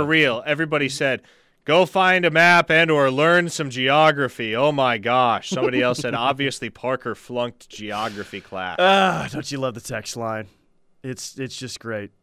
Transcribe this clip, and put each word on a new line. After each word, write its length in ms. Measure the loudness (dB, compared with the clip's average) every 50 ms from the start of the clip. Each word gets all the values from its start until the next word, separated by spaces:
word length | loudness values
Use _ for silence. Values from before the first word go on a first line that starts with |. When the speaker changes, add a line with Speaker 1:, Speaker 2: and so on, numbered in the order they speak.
| 2
Speaker 1:
for 20 |
real. 360 | 2 4 4 4 4 2 -2 -2
Everybody 420 | -4 -2 -2 -2 -2 -2 -2 -2 -2
said, 340 | -2 -2 -2 -2 -2 -4 -8 _ _ _ _ _ _ _ _
"Go 220 | 2 4 4 4
find 380 | 4 2 2 4 4 4 4 2
a 60 | 2
map 400 | 4 6 6 8 8 6 6 4
and 200 | 4 4 4 4
or 200 | 4 4 4 2
learn 380 | 2 2 4 4 4 4 2 0
some 220 | -4 -6 -6 -6
geography." 840 | -4 -2 0 2 4 6 6 4 4 2 -2 -4 -4 -6 -6 -4 0
Oh, 160 | 0 2 2 2
my 260 | 2 0 0 0 0
gosh. 500 | -2 0 2 2 4 2 2 0 -2 -6
Somebody 320 | -4 -2 -2 -2 0 0 0
else 160 | 0 -2 -2
said, 160 | -4 -6 -4
Speaker 2:
<laughs> 0 |
Speaker 1:
"Obviously, 560 | -2 -2 -2 -2 -2 -4 -6 -6 -6 -10 -12
Parker 440 | -12 -8 -6 -4 -4 -4 -6 -8 -10
flunked 540 | -10 -12 -10 -6 -6 -6 -6 -8 _ -20 _
geography 720 | -18 -14 -12 -8 -6 -6 -6 -6 -6 -10 -12 -12 -14 -16
class." 360 | -14 -12 -10 -8 -8 -8 -4 0
Speaker 2:
Ah, 500 | 2 2 2 2 2 0 -2 -4 -8 -8
don't 200 | -10 -12 -10 -10
you 80 | -8 -6
love 160 | -6 -6 -6
the 60 | -8
text 360 | -12 -10 -10 -10 -10 -10 -10
line? 320 | -8 -8 -6 -8 -8 -10 -14 _ _ _ _ _ _ _ _ _ _ -14
It's, 360 | -12 -12 -12 -14 -16 -12 -12
it's 180 | -12 -12 -12
just 220 | -14 -14 -14 -14 -14
great. 320 | -12 -10 -10 -10 -10 -12 -16 _